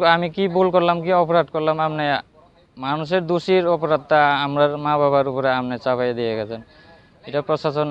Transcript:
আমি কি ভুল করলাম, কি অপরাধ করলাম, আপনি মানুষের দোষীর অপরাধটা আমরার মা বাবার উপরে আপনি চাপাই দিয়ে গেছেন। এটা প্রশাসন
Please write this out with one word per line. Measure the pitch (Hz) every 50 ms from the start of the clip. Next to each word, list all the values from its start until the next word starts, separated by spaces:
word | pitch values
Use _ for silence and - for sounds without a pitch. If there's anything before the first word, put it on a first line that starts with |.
| 175
আমি | 170 165 170 175 165
কি | 160 190 196 185
ভুল | 170 185 190 185
করলাম, | 175 180 170 175 170 170 160
কি | 175
অপরাধ | 185 175 170 156 170 170 156 - -
করলাম, | 160 156 156 156 160
আপনি | 156 156 156 151 147 147 139 113 - _ _ _ _ _ _ _ _ _ -
মানুষের | 127 131 135 147 156 156 147 180 190 170
দোষীর | 160 175 170 - - 185 185 175 170
অপরাধটা | 170 151 160 151 156 139 135 - 160 151 147 143 143 139 143
আমরার | 139 143 147 147 147 147
মা | 147 147 147 147 147
বাবার | 147 143 143 139 135 139
উপরে | 127 135 131 135
আপনি | 127 127 127 127 127 117 -
চাপাই | 131 127 123 127 123 120 117
দিয়ে | 117 113 110 110
গেছেন। | 107 107 113 113 113 _ _ - - - - - _ _ _ _ -
এটা | - 131 147
প্রশাসন | 143 - 156 147 - 156 139 147 151 151